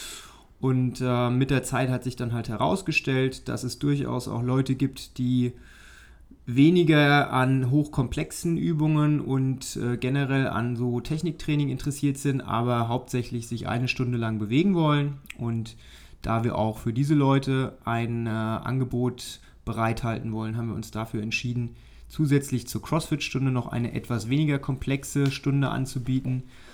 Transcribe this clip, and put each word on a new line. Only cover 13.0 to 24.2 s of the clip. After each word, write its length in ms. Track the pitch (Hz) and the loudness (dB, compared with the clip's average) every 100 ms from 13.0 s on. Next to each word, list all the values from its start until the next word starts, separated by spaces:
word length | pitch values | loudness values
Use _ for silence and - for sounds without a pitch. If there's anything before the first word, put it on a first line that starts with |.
| - 123 117 120 113 | -4 -6 -4 -8 -6
sich 200 | 117 - | -6 -4
eine 200 | 120 127 | -2 -2
Stunde 300 | - 123 120 | -2 -2 -2
lang 200 | 113 110 | -2 -2
bewegen 360 | 107 131 196 | 0 2 4
wollen. 400 | 175 151 147 143 139 - - | 4 4 2 0 -6 -12 -8
Und 380 | 117 113 113 - - - - - | -4 -4 -6 -12 -20 -20 -20 -8
da 240 | - 113 | -2 0
wir 120 | 117 - | 0 0
auch 200 | 110 110 | -2 -2
für 160 | 120 | -2
diese 220 | 113 143 | 0 2
Leute 640 | 147 135 135 139 135 147 - - | 4 4 4 2 0 -2 -6 -4
ein, 400 | 117 117 117 117 | -2 -2 -2 -2
äh, 20 | |
Angebot 1120 | 110 110 113 - 131 123 120 123 123 - - - - | -2 -2 -4 -2 -2 -2 -2 -2 -4 -10 -16 -20 -12
bereithalten 640 | - 113 113 110 117 110 113 | -6 -2 0 0 -2 -4 -4
wollen, 260 | 110 110 113 | -6 -4 -4
haben 100 | 117 | -4
wir 60 | |
uns 160 | 110 110 | -6 -8
dafür 320 | 110 110 113 | -8 -6 -6
entschieden, 520 | 107 - 123 120 120 - - - - | -4 -4 -2 -2 -4 -8 -20 -20 -8
zusätzlich 600 | - 151 139 139 123 - | -2 2 2 2 -4 -4
zur 140 | 110 | -8
CrossFit-Stunde 680 | - 160 - 147 - 135 135 | -2 -2 0 -4 -2 -2 0
noch 180 | 127 - | 0 -2
eine 260 | 113 120 | -4 -4
etwas 340 | 113 - 117 | -4 -4 -4